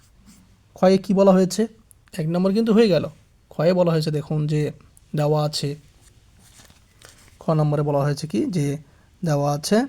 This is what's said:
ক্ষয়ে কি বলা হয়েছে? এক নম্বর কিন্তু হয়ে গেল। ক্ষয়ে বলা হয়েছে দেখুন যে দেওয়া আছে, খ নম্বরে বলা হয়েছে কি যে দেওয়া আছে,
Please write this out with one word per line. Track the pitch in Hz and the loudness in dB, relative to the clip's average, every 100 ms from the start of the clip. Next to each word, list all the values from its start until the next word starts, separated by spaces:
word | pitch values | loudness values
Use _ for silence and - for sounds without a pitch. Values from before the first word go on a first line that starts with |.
| _ _ - - _ _ _ | _ _ -20 -20 _ _ _
ক্ষয়ে | - 185 190 | 0 2 2
কি | 190 | 2
বলা | 190 196 | 4 6
হয়েছে? | 185 185 196 226 - _ _ _ - | 6 2 0 -4 -6 _ _ _ -8
এক | 156 | -4
নম্বর | 175 190 | -2 0
কিন্তু | 196 233 | 0 2
হয়ে | 208 233 | 4 4
গেল। | 156 - - _ _ _ | 2 -2 -10 _ _ _
ক্ষয়ে | - 160 | -2 0
বলা | 185 175 | 2 2
হয়েছে | 160 156 | 0 -2
দেখুন | 151 147 156 147 | -4 -4 -4 -2
যে | 151 147 - - _ _ 151 | -2 -4 -8 -20 _ _ -4
দেওয়া | 147 151 | -2 0
আছে, | 151 151 143 147 - _ _ _ _ _ - - - _ _ _ - - - _ | -2 -4 -8 -10 -16 _ _ _ _ _ -20 -20 -20 _ _ _ -20 -20 -20 _
খ | - | -2
নম্বরে | 156 151 147 | 0 0 0
বলা | 147 143 | 0 0
হয়েছে | 143 143 151 | -2 -4 -4
কি | 208 294 | -4 -4
যে | 180 143 143 - _ _ _ 170 | -2 -4 -4 -10 _ _ _ -2
দেওয়া | 143 143 | -2 -2
আছে, | 147 151 208 | -4 0 0